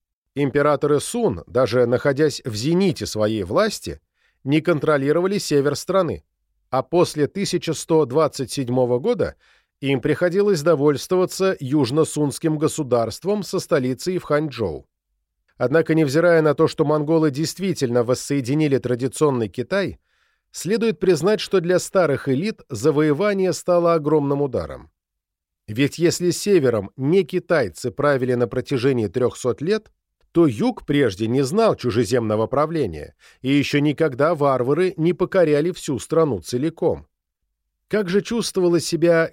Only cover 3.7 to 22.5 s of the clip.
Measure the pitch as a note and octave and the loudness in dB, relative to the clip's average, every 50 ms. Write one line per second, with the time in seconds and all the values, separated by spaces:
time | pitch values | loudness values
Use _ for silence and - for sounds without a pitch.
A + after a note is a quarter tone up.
3.7 | - - - - D2 - _ _ _ _ _ _ _ _ - C3 D3 D#3+ D#3 F3+ | -4 -8 -10 -12 -12 -12 _ _ _ _ _ _ _ _ -2 0 0 0 2 2
4.7 | D#3+ D3 - D#3 D3+ C#3 C3+ C#3+ D3+ E3+ F3+ F#3+ G#3 F#3+ - - D3+ C#3+ C3+ C#3+ | 0 0 2 2 2 2 2 2 2 2 0 0 -2 -2 -2 0 2 2 2 2
5.7 | C3 - - - F3+ F#3+ F3 C#3+ F#2+ D2+ - _ _ _ _ _ _ _ _ - | -2 -4 -4 -2 0 0 0 0 -4 -8 -10 _ _ _ _ _ _ _ _ -4
6.7 | B2+ B2+ - - E3 F3+ D#3+ - - D3+ C#3+ - - G3+ G3 - F3+ E3+ - E3+ | -2 -2 -2 0 2 2 2 2 2 -2 -2 -2 -2 -4 -4 -2 -2 -2 -2 -4
7.7 | D3 - - - E3 D#3+ D3+ A#2 B2+ D3+ D#3 C3+ - - C3 - - C#3 C3 A#2+ | -6 -4 -2 2 2 2 2 2 2 2 2 2 0 -4 -8 -6 -6 -6 -4 -2
8.7 | A#2+ C3 B2 A#2+ B2 B2 D#3 A#3 B3 F3 A2+ D2+ - _ _ _ _ _ _ _ | 0 0 2 2 0 0 0 0 0 0 -2 -4 -6 _ _ _ _ _ _ _
9.7 | _ - C3+ C3+ C#3 B2+ A2 D3 D3 - F3 F3+ E3 G3+ G3+ G#3 G3 D3 C#3+ F3 | _ -6 -2 -2 0 0 0 0 0 0 0 0 2 2 2 2 2 2 2 2
10.7 | E3 C3+ C#3+ D3+ C#3+ A#2+ - - F#3 F#3 F3+ - - - F#3+ F#3+ F#3 - C#3 B2 | 2 4 4 2 2 0 -2 -2 0 0 0 0 -2 -2 -2 -2 -2 -2 -4 0
11.7 | C#3+ D#3 C3 A2+ C3+ D#3+ D3+ - - D3 D3 C#3 A2+ - - D#3+ D#3 D3 D#3 D3+ | 0 2 2 2 2 0 0 0 0 -2 -2 -2 -2 -2 -2 -2 -2 0 -2 -2
12.7 | - D#3 D3 A#2+ A#2+ A#2 A2+ A2 - - - F#3+ G#3 G#3 F3+ - - F3 - - | -2 -2 -4 0 0 0 0 -2 -4 -6 -4 -4 -4 -4 -4 -6 -6 -6 -4 0
13.7 | F3 C#3+ B2 B2+ C3 - - F3+ F#3 E3+ - - D3 D3+ D#3 D3+ B2 A#2 G#2+ E2+ | 0 0 0 -2 -4 -4 -4 -6 -6 -4 -2 -2 -2 -2 -2 -4 -4 -4 -4 -4
14.7 | D2+ C2+ - _ _ _ _ _ _ _ _ _ _ _ _ _ _ - B2+ B2 | -6 -8 -14 _ _ _ _ _ _ _ _ _ _ _ _ _ _ -2 -2 2
15.7 | C#3+ E3 E3 - D#3+ D#3+ D#3 C3+ C3 E3 E3 F3 E3+ D#3+ D#3 D3+ C#3 - D#3+ - | 2 2 2 2 2 2 2 2 2 2 4 4 4 4 4 2 2 2 2 0
16.7 | - - D3+ C#3+ D3+ D3+ D3 D3+ E3 D#3+ D#3+ D3+ B2+ C#3+ D#3+ - - - F#3+ F#3+ | 2 0 0 0 0 0 0 2 2 2 2 0 0 -2 -4 -6 -6 -6 -4 -4
17.7 | D#3+ - C#3 A#2 A#2+ B2 A2+ A#2+ B2+ - - - C#3+ C#3 B2 A2+ C#3+ D#3 D#3 D3 | -2 -2 -2 0 0 0 2 0 -2 -2 -2 -4 -4 -4 -2 -2 0 0 0 2
18.7 | C3+ A#2+ - A#2+ B2+ A#2 C3 B2 - - D#3 D3 C3+ A#2+ A2 G2 - B2+ A#2+ - | 0 0 0 -2 -4 -2 -4 -4 -2 0 0 0 0 0 -2 -4 -6 -8 -6 -4
19.7 | F#3+ G3+ F#3 B2+ F2 - _ _ _ _ _ _ _ _ _ _ - - - E3+ | -2 -4 -4 -4 -8 -12 _ _ _ _ _ _ _ _ _ _ -14 -8 -4 -2
20.7 | A3 A3 A3+ A3+ F3+ - F#3 F#3 F3 C3 D#3 G3+ G#3+ G#3 - - - F#3+ E3 E3+ | -2 0 0 0 -2 0 2 2 2 2 2 0 0 0 -2 0 0 0 2 2
21.7 | F3+ E3 - - - F#3+ E3+ C#3+ C3+ - - C#3+ C3 C3+ F#3 A3 | 0 0 0 0 0 2 2 2 2 0 0 -2 -2 0 -2 -4